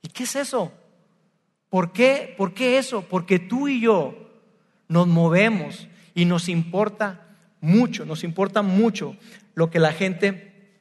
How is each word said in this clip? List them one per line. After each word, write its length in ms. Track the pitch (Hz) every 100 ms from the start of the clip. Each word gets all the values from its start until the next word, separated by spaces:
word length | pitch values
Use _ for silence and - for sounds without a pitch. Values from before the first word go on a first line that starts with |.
¿Y 80 | -
qué 140 | -
es 140 | 247 269
eso? 360 | 277 247 175 - _ _ _ _ _ _ _ _ _
¿Por 240 | 185 175
qué? 420 | - 254 277 - -
¿Por 160 | 190
qué 240 | 185 254 254
eso? 240 | 254 226
Porque 360 | 175 185 175 185
tú 300 | 180 247 285
y 120 | 262
yo 340 | 226 202 135 139 - _ _ _ _ _ _
nos 200 | 165 175
movemos 840 | 170 165 175 214 214 147 - - - _
y 100 | -
nos 240 | 175 175 175
importa 800 | 170 165 190 208 208 208 185 _ _ _ _
mucho, 460 | 151 202 247 - 151
nos 180 | 156
importa 380 | 170 165 196 196
mucho 540 | 202 185 226 220 143 - - - _
lo 140 | - 165
que 120 | 165
la 120 | 156
gente 800 | 156 190 180 196 190 - _ _ _